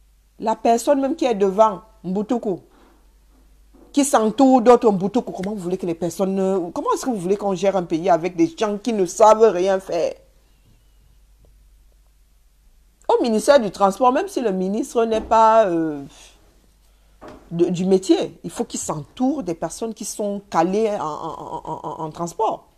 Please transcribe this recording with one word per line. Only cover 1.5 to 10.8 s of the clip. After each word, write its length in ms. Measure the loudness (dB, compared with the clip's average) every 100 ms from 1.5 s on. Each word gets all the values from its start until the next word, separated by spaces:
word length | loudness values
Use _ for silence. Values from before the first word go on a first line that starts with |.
| 4 2 2 -12 _
Mbutuku, 560 | -6 -4 -2 -2 -2 -6 -10 _ _ _ _ _ _ _ _ _ _ _ -6
qui 140 | -2 2
s'entoure 560 | 2 2 2 4 6
d'autres 300 | 6 6 4
Mbutuku, 400 | 0 0 -2 -4
comment 240 | -6 -8 -8
vous 80 |
voulez 160 | -6 -4
que 80 | -4
les 80 | -4
personnes, 760 | -6 -4 -2 0 0 -2 -4
comment 180 | -4 -2
est-ce 120 | -2 -2
que 40 |
vous 80 | -4
voulez 200 | -2 -2
qu'on 180 | -2 -2
gère 200 | 0 0
un 80 |
pays 280 | -2 -2 2
avec 240 | 0 0 0
des 200 | 0 0
gens 220 | -4 -4
qui 160 | -4
ne 140 | -2 -2
savent 340 | 4 6 8
rien 380 | 6 4 0 -2
faire ? 340 | -2 -4 -4 -6 _ _ _ _ _ _